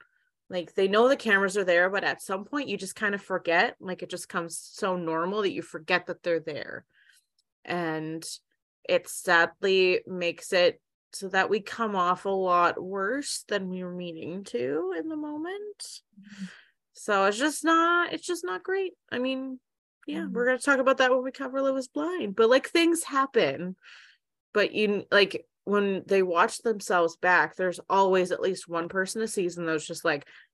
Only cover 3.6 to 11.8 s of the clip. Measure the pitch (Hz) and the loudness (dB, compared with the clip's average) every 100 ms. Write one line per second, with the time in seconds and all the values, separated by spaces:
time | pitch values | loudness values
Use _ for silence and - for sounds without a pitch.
3.6 | 240 - 185 180 175 175 - 185 170 - | 2 -2 -10 -10 -10 -10 -8 -8 -6 -10
4.6 | - - 202 185 165 160 175 208 196 156 | -14 -6 -4 -2 -2 -2 -2 -2 -2 -4
5.6 | 165 160 160 180 - 165 175 165 160 143 | -10 -12 -2 -2 -2 -8 -2 -2 -4 -10
6.6 | - - - _ _ _ _ _ _ _ | -10 -14 -18 _ _ _ _ _ _ _
7.6 | - 175 165 156 156 160 160 - _ _ | -8 -4 -4 -4 -6 -8 -10 -14 _ _
8.6 | _ _ - 180 - - - 175 170 - | _ _ 0 0 0 -6 2 4 2 0
9.6 | 196 190 185 180 - 185 175 165 - 185 | 2 4 4 2 -2 -6 -4 -6 -2 4
10.6 | 175 - _ _ _ - 196 190 190 208 | 4 2 _ _ _ -12 -2 0 2 0
11.6 | 202 - | -2 -4